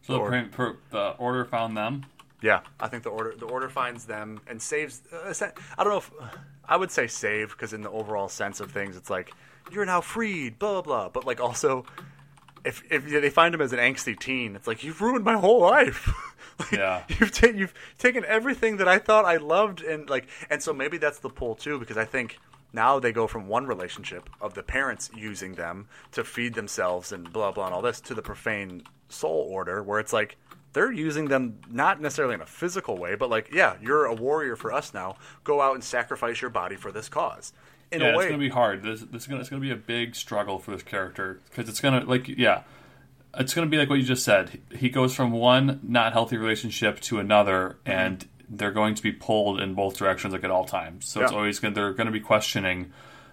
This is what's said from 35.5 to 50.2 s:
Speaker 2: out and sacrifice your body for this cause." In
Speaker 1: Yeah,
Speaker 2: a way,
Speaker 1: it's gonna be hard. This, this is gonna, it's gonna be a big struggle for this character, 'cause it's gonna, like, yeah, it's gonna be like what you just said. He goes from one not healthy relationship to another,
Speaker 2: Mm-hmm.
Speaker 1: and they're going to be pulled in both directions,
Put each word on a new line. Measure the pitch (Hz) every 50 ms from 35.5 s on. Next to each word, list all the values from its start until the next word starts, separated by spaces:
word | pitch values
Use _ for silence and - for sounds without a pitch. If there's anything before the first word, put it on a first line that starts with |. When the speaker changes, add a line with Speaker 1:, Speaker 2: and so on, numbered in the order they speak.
| 147 143
Speaker 2:
out | 139 135 135
and | 131 117
sacrifice | - - 123 120 - 135 120 - 117 120 113
your | - 123
body | 113 107 90 92 98 95
for | - 107
this | 92 104 113 -
cause." | - 147 170 - - - - - - _ - - - _ _ _
In | - 165
Speaker 1:
Yeah, | 156 120 117
Speaker 2:
a | -
way, | 185
Speaker 1:
it's | 180
gonna | 151 147
be | 143 135
hard. | - 127 120 107 98 95
This, | 98 107 110 110
this | 113 - - 117 -
is | 135
gonna, | 139 131
it's | 117 -
gonna | 139 139
be | 135 135
a | 123
big | 107 107 - 117 117 120 117 117
struggle | - - - 113 104 104 101 98 90
for | - -
this | 104 90 -
character, | - - 101 95 90 - - 98 92 92 - _ _ -
'cause | - 117 113
it's | 107 -
gonna, | - 139 131 127 -
like, | - 127 123 127 -
yeah, | - - 123 110 95 - - - - - - - - - - - - _ _ _ - -
it's | 135 131 -
gonna | 170 170 156
be | 151 151
like | 147 139
what | 143 135
you | 131
just | 123 127 120 -
said. | - 107 98 92 - - - - - -
He | - 135 123
goes | 123 135 127 127 127
from | - 135 120 117
one | 117 117 123 123 131 135 139 135 139 -
not | - 120 120 113 113 113
healthy | 113 117 113 123 113
relationship | 110 110 110 107 - 113 104 - - 107 104 -
to | - - 120 107
another, | 98 101 107 104 104 101 95 92 92 92 - - _
Speaker 2:
Mm-hmm. | -
Speaker 1:
and | 98 92 92 92 95 92 - - - - - -
they're | 113 101 104 101
going | 95 107 107 110 107
to | 107 -
be | 110
pulled | - - - - 110 107 104 104 98 98
in | 98 95 95
both | 95 98 98 95 -
directions, | 101 98 92 90